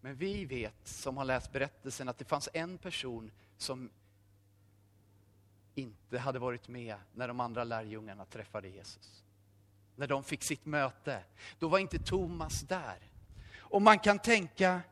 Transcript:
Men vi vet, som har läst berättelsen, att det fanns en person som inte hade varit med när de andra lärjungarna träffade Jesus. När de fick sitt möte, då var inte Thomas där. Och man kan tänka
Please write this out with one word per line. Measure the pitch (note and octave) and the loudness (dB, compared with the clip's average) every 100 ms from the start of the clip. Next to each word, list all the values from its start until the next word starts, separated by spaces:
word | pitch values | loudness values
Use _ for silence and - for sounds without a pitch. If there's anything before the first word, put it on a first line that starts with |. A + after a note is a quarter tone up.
Men | C3+ C3+ | -12 -6
vi | F#3 G#3 E3+ | -4 -4 -4
vet, | B2+ G#2+ - - | -4 -6 -8 -16
som | - - C3 | -8 -6 -4
har | C3 | 0
läst | C3 - | 0 0
berättelsen, | C#3 C#3 - C3+ - C3 | -2 -4 -4 -12 -8 -6
att | B2 | -6
det | C3 | -2
fanns | D3 - | 0 0
en | E3 E3+ F3+ | -4 -4 -6
person | F#3 - C3 A#2 A2 - - - | -8 -8 -6 -8 -10 -18 -20 -10
som | - C3 B2 - _ _ _ - _ _ - _ _ _ _ - - - - _ - - | -6 -6 -8 -16 _ _ _ -20 _ _ -20 _ _ _ _ -20 -20 -20 -20 _ -14 -10
inte | B2+ G2+ _ B2+ | -10 -12 _ -4
hade | C3 B2+ | -2 -2
varit | B2+ A#2+ - | -4 -4 -8
med | B2 A#2 G2+ F#2+ | -12 -10 -12 -14
när | - B2 | -8 -8
de | B2 | -4
andra | A#2+ A#2 | -4 -2
lärjungarna | A#2 A2+ A2 A2 G#2+ G2 F#2+ | -4 -4 -6 -10 -12 -14 -14
träffade | A2+ G#2 G#2+ F#2+ | -14 -10 -10 -10
Jesus. | F#2+ - - - - _ _ _ _ _ _ _ - | -16 -18 -20 -20 -20 _ _ _ _ _ _ _ -8
När | C#3 | -2
de | C#3 | 0
fick | C3+ D#3 | -2 -6
sitt | - D3 - | -4 -4 -2
möte, | D3+ C3+ - - A#2+ - - - - | 0 0 -2 -6 -6 -8 -18 -18 -4
då | E3 | 2
var | F#3 | 2
inte | F#3+ F3 | 2 -4
Thomas | - F#3 F3 E3+ D#3 - | 0 0 -2 -4 -6 -6
där. | - F#3 C#3 F#2 - - - - - - | -4 -4 -4 -10 -14 -20 -20 -18 -18 -18
Och | - G3+ | 0 8
man | G#3 G#3+ | 10 10
kan | G#3 G3+ | 10 4
tänka | A3+ A3+ E3+ - F#3 F3+ F3 | 6 6 4 4 4 4 -2